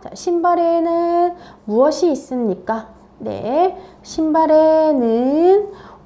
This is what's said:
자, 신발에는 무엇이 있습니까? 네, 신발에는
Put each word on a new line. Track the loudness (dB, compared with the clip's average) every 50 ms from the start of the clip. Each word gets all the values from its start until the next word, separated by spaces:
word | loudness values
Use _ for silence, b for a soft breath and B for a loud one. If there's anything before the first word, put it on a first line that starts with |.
자, | -18 -18 -16
신발에는 | -10 -6 -4 -2 0 0 0 0 0 0 0 0 0 0 0 -2 -2 -2 0 0 0 0 -2 -2 B B B B B B
무엇이 | -4 0 2 2 2 0 0 -2 -2
있습니까? | -2 -2 -6 -8 -6 -4 -4 -4 -4 -6 -6 -8 -8 -8 -8 -14 -20 -20 -20 -20 _ -14
네, | -12 -10 -10 -8 -6 -4 -2 0 0 0 -2 B B B B B
신발에는 | B -12 -6 -4 -2 0 2 2 2 4 4 4 4 4 4 4 2 2 2 0 0 0 0 0 0 0 0 2 4 4 4 4 2 -2 B B B B B B B